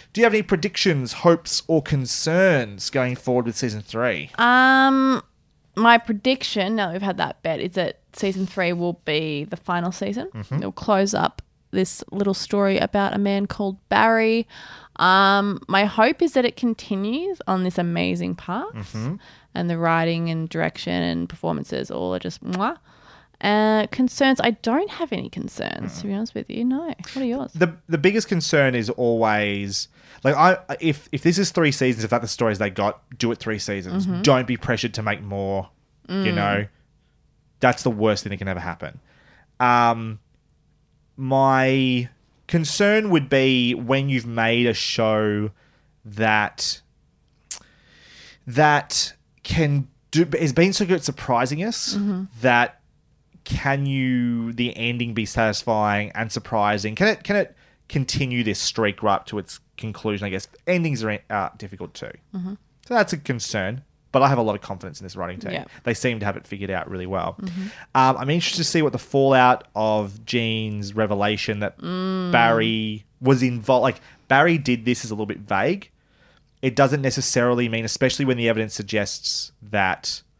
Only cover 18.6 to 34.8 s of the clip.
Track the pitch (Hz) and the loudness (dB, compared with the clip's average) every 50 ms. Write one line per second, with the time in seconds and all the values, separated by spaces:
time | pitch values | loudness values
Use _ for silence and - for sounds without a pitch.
18.6 | 359 440 - 107 101 - - 107 113 139 190 - - - - - _ _ - - | -8 -8 -10 -12 -12 -10 -8 -6 -6 -6 -8 -8 -12 -20 -20 -20 _ _ -8 -4
19.6 | 175 170 170 165 170 165 165 165 165 170 165 165 170 165 165 160 160 165 - 165 | -4 -2 -2 0 0 2 2 2 2 0 0 -2 -2 -2 -4 -4 -4 -6 -4 -4
20.6 | 160 165 - - - - 87 90 - 87 - - - 175 165 - - - 80 76 | -4 -4 -4 -6 -6 -4 -2 -2 -2 -2 -2 -4 -6 -8 -8 -6 -6 -4 -4 -4
21.6 | - - - 64 65 - - 64 90 90 92 90 - - - - - - 180 185 | -6 -6 -6 -6 -6 -6 -6 -6 -4 -4 -4 -4 -6 -8 -10 -10 -8 -6 -4 -4
22.6 | 208 269 339 - _ _ _ _ _ - - - _ _ _ _ - 202 208 214 | -4 -4 -4 -8 _ _ _ _ _ -20 -20 -20 _ _ _ _ 0 2 2 4
23.6 | 214 220 220 214 208 - - - 254 247 - - 277 262 247 - - 240 208 - | 4 4 4 2 2 0 0 0 0 0 2 4 4 4 4 4 2 0 0 0
24.6 | - 226 247 320 415 415 - - 330 - 202 - - - - - - - - - | -2 -2 0 0 -2 -4 -4 -6 -6 -6 -6 -8 -8 -8 -10 -10 -10 -8 -8 -8
25.6 | - - 50 - - - - - - 202 196 208 226 - - - - - - 226 | -8 -8 -8 -8 -8 -8 -8 -8 -8 -6 -6 -6 -6 -6 -8 -10 -10 -8 -6 -4
26.6 | 233 254 262 294 339 320 - - 175 - - 262 269 233 240 277 - - - 156 | -2 -2 -2 -2 -4 -6 -10 -10 -14 -10 -6 -4 -4 -2 -4 -4 -6 -8 0 0
27.6 | 185 170 160 - _ - 165 151 147 190 202 226 - - 196 165 - - 165 147 | 0 0 0 -6 _ -4 -2 2 2 2 2 2 0 0 -2 -2 0 2 4 4
28.6 | 139 131 123 117 107 117 - - 123 117 117 113 113 107 107 107 104 101 101 101 | 4 4 2 0 -2 -2 -2 0 2 2 4 4 4 4 4 2 2 0 -2 -2
29.6 | 101 98 95 - - - _ _ _ - - - - 135 147 143 165 185 185 - | -4 -4 -6 -6 -8 -10 _ _ _ -20 -14 -2 0 2 4 6 6 6 6 2
30.6 | - - 139 - 165 160 143 - - - - 135 - 170 165 196 196 - - 180 | -2 -8 -8 -2 0 0 -2 -2 -6 -8 -8 0 2 2 2 2 0 0 2 2
31.6 | 160 143 131 - 131 127 117 113 110 98 120 113 117 104 - - 120 110 104 95 | 2 2 2 2 2 0 2 0 0 0 0 0 0 -4 -2 0 0 0 0 0
32.6 | 107 98 92 - 101 104 - - _ _ - - 123 113 120 - - 113 107 101 | -2 -2 -2 -2 -2 -2 -2 -6 _ _ -6 -2 -2 -2 -2 -2 -4 -6 -4 -4
33.6 | - - 101 98 87 92 90 95 92 95 180 - - 143 135 127 123 120 123 - | -4 -6 -6 -6 -6 -4 -4 -4 -2 -2 -2 2 4 4 4 4 4 0 -4 -4
34.6 | - - 117 104 | -2 -2 -2 -2